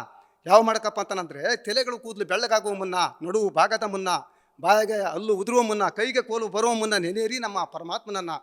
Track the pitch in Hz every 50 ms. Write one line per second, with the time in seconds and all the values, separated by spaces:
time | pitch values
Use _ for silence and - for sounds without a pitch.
0 | 120 - - - _ _ _ _ - 165 190 220 226 226 220 220 220 214 208 214
1 | 202 - 202 190 175 151 147 139 151 202 240 214 - 202 214 254 254 247 247 220
2 | - 226 220 202 202 156 180 208 240 - 226 214 208 208 202 196 190 185 180 180
3 | 170 135 - - 151 175 185 220 214 196 - 156 175 202 220 214 220 208 196 190
4 | 190 185 175 151 - - _ _ _ _ _ - - 175 202 214 220 196 220 208
5 | 196 175 151 175 208 220 208 185 202 233 240 247 233 214 214 208 196 170 - -
6 | 220 262 254 254 220 - 220 233 226 208 175 208 220 240 233 226 220 220 214 196
7 | 175 170 190 220 226 220 240 254 233 214 202 190 170 - - 160 165 170 180 -
8 | - 208 202 190 180 170 160 135